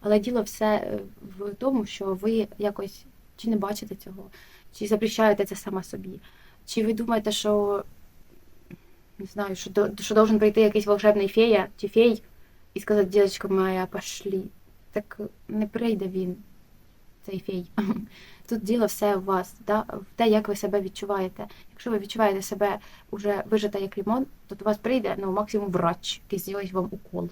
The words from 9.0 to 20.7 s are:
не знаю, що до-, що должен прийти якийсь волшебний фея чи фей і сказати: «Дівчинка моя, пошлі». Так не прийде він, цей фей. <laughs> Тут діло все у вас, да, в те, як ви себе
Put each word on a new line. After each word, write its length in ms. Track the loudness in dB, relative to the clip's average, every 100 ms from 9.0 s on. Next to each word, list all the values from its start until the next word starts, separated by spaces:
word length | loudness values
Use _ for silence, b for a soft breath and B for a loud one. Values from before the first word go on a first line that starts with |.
| -20 -16
не 80 | -14
знаю, 300 | -6 -6 -6
що 140 | -4
до-, 200 | 0 0 -2
що 140 | 2
должен 240 | 6 6 6
прийти 220 | 4 6
якийсь 260 | 4 4 2
волшебний 420 | 4 6 4 4
фея 400 | 4 6 6 2 -6
чи 120 | 0
фей 340 | 6 6 4 -4 -20 b b -14
і 60 | -12
сказати: 280 | 0 2 4
«Дівчинка 400 | 4 4 2 -2
моя, 380 | 2 2 0 -4
пошлі». 560 | -6 -10 -10 -6 -6 -6 -16 -20 -20 -8
Так 280 | -8 -8 -12 -12 -12 -8
не 180 | -4 -2
прийде 400 | -2 0 0 -2
він, 300 | -4 -4 -6 -12 -20 -20 -20 -20 -20 -20 -20 -10
цей 140 | -10
фей. 260 | -6 -8 -6 -4
<laughs> 60 | -2 -2 -6 B B B -8
Тут 140 | -6
діло 240 | 0 2 2
все 300 | 0 0 0
у 40 |
вас, 340 | 0 -2 -2 -12 -2
да, 140 | -2
в 240 | -2 -10 -12 0
те, 120 | 4
як 200 | 4 2
ви 80 | -4
себе 240 | 0